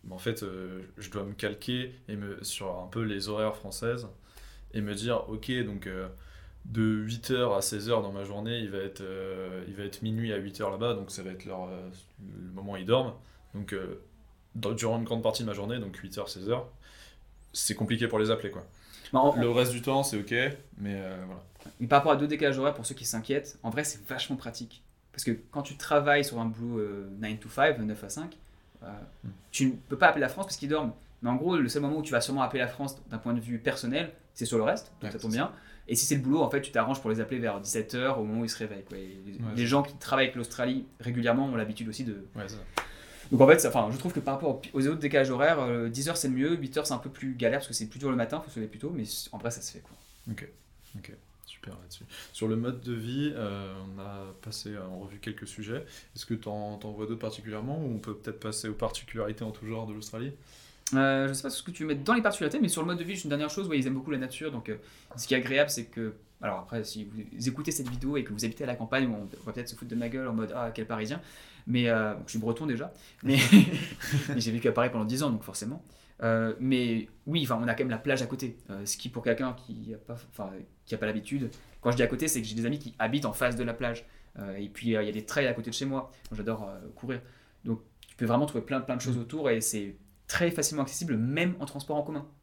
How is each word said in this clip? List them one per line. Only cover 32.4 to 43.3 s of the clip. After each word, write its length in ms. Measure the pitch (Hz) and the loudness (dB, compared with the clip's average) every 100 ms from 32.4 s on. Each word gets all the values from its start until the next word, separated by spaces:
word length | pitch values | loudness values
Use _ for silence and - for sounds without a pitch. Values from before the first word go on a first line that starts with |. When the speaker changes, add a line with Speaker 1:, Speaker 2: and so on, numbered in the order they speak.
Speaker 2:
appeler 180 | 127 135 | 2 2
la 80 | 123 | -2
France 300 | - 135 - - | -2 -6 -6 -8
d'un 80 | 110 | -6
point 160 | 120 | 0
de 60 | 120 | -2
vue 180 | 113 117 | 0 -2
personnel, 520 | - - 120 143 165 - - | 0 0 0 0 -2 -8 -20
c'est 120 | - 120 | -6 0
sur 120 | 117 | 4
le 60 | |
reste, 280 | 110 - - - | 4 2 -4 -10
donc 40 | |
Speaker 1:
Ouais, 80 | 107 | -8
Speaker 2:
ça 80 | 107 | -4
tombe 120 | 113 | -2
Speaker 1:
c'est 60 | 113 | 0
Speaker 2:
bien. 160 | 175 - - - - | 0 -4 -20 -18 0
Et 80 | 123 | 0
si 100 | - | 4
c'est 100 | 143 | 4
le 60 | |
boulot, 200 | 131 156 | 4 4
en 80 | 190 | 4
fait, 120 | 139 | 2
tu 100 | 139 | 2
t'arranges 280 | 117 113 135 | 2 2 0
pour 100 | 110 | 0
les 120 | 110 | 0
appeler 180 | 110 127 | 0 0
vers 220 | 113 101 | 0 -2
dix-sept 320 | 98 117 107 123 | -2 -2 -2 0
heures, 240 | 131 110 | 0 0
au 60 | 107 | 0
moment 160 | 113 | 0
où 40 | 113 | -2
ils 40 | |
se 80 | - | -4
réveillent, 260 | 110 98 | -6 -8
quoi. 140 | 98 98 | -12 -12
Et 240 | 95 95 98 | -12 -14 -12
les, 80 | |
Speaker 1:
Ouais, 60 | 101 113 117 | -6 -4 0
Speaker 2:
les 60 | |
Speaker 1:
c'est 60 | 120 | 4
Speaker 2:
gens 160 | 139 | 4
qui 120 | 143 - | 2 -6
travaillent 300 | - 135 131 | 0 2 2
avec 100 | 127 | 0
l'Australie 500 | 117 - 123 131 - - | -6 -2 0 0 -4 -8
régulièrement 460 | 117 123 117 123 139 | -4 2 4 4 2
ont 100 | 120 | 0
l'habitude 320 | 107 107 113 | -2 -4 -6
aussi 160 | 107 | -4
de 220 | 123 101 95 107 | -6 -6 -10 -8
Speaker 1:
Ouais, 80 | 98 | -8
c'est 80 | 107 | -8
ça. 60 | - - - - - - - | -6 -6 -6 -14 -18 -18 2